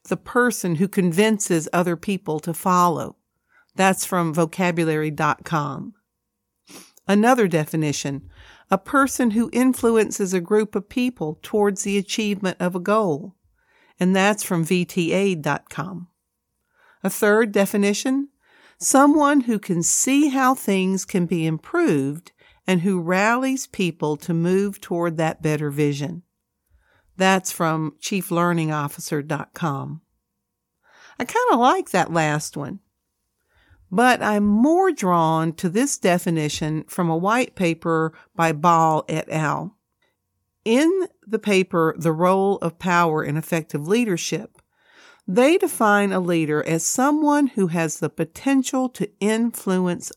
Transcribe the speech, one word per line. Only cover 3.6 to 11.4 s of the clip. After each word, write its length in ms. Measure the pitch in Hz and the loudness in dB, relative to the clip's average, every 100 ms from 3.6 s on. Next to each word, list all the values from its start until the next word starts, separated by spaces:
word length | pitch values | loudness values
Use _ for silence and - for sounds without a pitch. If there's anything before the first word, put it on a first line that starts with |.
| _ - | _ 0
That's 280 | 190 180 | 0 0
from 300 | - 185 165 | -2 -2 0
vocabulary 800 | 156 165 - 180 170 160 156 156 | 0 -2 0 -2 0 0 -2 -2
dot 340 | 147 151 170 - | -2 -2 -2 -4
com. 480 | 160 143 135 - - _ _ _ _ _ _ _ - - _ - | -4 -4 -8 -12 -18 _ _ _ _ _ _ _ -20 -20 _ 0
Another 400 | 202 233 254 196 | 4 4 4 2
definition, 840 | 160 151 160 151 139 143 139 - - - - - | 0 0 -2 -2 -2 -6 -8 -12 -20 -20 -14 -4
a 80 | 190 | -4
person 500 | - 277 269 - 240 | 0 0 2 0 0
who 200 | 220 226 | 0 -2
influences 800 | 233 254 247 233 226 208 - 190 | 2 2 2 2 2 0 -2 -2
a 80 | 185 | -2
group 320 | 170 214 208 | 0 0 0
of 160 | 202 - | -4 -6
people 480 | 254 247 - 156 156 | -4 -4 -4 -8 -8